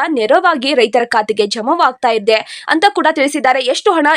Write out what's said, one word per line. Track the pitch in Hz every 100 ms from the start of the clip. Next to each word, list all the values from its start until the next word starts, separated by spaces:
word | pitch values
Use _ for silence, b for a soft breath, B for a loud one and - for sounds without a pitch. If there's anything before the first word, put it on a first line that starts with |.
| 320
ನೇರವಾಗಿ | 277 214 320 359 311 269
ರೈತರ | 277 220 240
ಖಾತೆಗೆ | 233 233 214 208 202
ಜಮವಾಗ್ತಾ | 226 220 349 285 254 247
ಇದೆ | 226 202 220 - B B
ಅಂತ | 320 403
ಕೂಡ | 403 311
ತಿಳಿಸಿದ್ದಾರೆ. | 320 277 294 254 262
ಎಷ್ಟು | 247 285 415
ಹಣ | 330 294